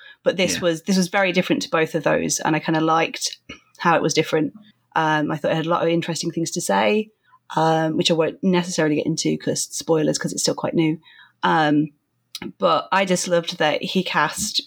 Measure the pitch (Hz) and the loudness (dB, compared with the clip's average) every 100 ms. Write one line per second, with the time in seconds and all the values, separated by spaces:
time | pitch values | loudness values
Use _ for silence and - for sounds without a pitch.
0 | - - 180 170 180 - 180 165 - 190 | -20 -8 -2 0 0 0 -2 -2 0 2
1 | 175 202 190 180 - 170 - 165 160 165 | 2 0 0 2 0 0 0 0 0 0
2 | 151 160 165 - - 156 - 160 160 160 | 0 0 0 -2 0 -2 0 0 2 2
3 | 165 - - - - - _ - 175 160 | 0 -4 -10 -10 -18 -20 _ -2 2 2
4 | 160 160 160 160 151 - - _ _ - | 2 0 0 0 -2 -6 -20 _ _ -2
5 | 156 151 151 156 - 160 160 175 170 170 | 0 0 0 -2 -2 -2 0 0 2 0
6 | 165 165 170 160 165 - - 196 214 214 | -2 -4 -6 -4 -4 -4 -2 2 2 0
7 | 214 _ _ _ - - 160 160 160 156 | -2 _ _ _ -6 0 2 2 0 0
8 | - 160 156 - 190 180 180 180 156 147 | 0 2 0 0 0 2 0 0 0 0
9 | - 160 156 156 - - - - - 160 | -2 -2 -2 -2 -2 -4 -6 -6 0 0
10 | 151 151 185 - - - - 170 160 160 | 0 -2 -4 -4 -4 -4 -2 0 0 0
11 | - - - _ 180 170 151 147 156 - | -8 -20 -20 _ 0 2 2 2 0 -6
12 | _ _ _ - - - 185 151 - 190 | _ _ _ -16 -14 0 2 2 0 0
13 | 196 180 - 170 170 180 160 - 185 190 | 0 0 0 0 0 -2 0 0 -2 -2
14 | 180 170 151 - 214 - | 0 0 0 -2 -6 -4